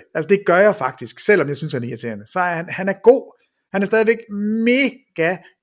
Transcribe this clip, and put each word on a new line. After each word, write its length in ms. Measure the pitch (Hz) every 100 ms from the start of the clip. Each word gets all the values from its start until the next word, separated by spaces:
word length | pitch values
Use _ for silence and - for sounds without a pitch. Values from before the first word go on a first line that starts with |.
| - 156
Altså, 140 | 151
det 100 | 196 196
gør 120 | 175
jeg 180 | 208 -
faktisk, 440 | 131 - 117 -
selvom 280 | - 202 143
jeg 100 | 139
synes, 160 | 156
han 100 | 135
er 40 | 120
irriterende. 400 | 113 117 104 104
Så 80 | 185
er 160 | 180 165
han, 100 | 170
han 200 | - 190
er 40 | 190
god. 300 | 226 262 - _ _ _ _
Han 100 | 196
er 40 | 196
stadigvæk 320 | 220 220 226 - 202 208 220
mega 760 | 233 254 269 - _ - 160 180 - _